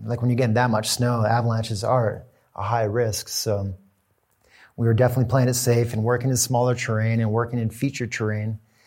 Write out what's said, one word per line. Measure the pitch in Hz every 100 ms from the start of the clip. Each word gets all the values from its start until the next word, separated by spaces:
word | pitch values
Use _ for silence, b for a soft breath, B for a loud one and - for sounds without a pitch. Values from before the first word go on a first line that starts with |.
Like, | 110 120
when | 123
you're | 120
getting | 120
that | 113 123
much | 107 110
snow, | - 120 120
avalanches | 107 117 117 113 113 104
are | 110 127 110 - - _ _
a | -
high | 101 117
risk. | 107 113 113 104 -
So | - 113 101 98 92 _ _ _ _ _ _ b b b -
we | 117
were |
definitely | 113 123 127 117
playing | 131 123
it |
safe | 123 120 117 117
and | 107
working | 113 123 131
in | 123
smaller | - 120 123
terrain | 123 - 110 110 113
and | 110
working | 113 117 120
in | 113
feature | - 139 - 123
terrain. | - 107 104 107 110 b b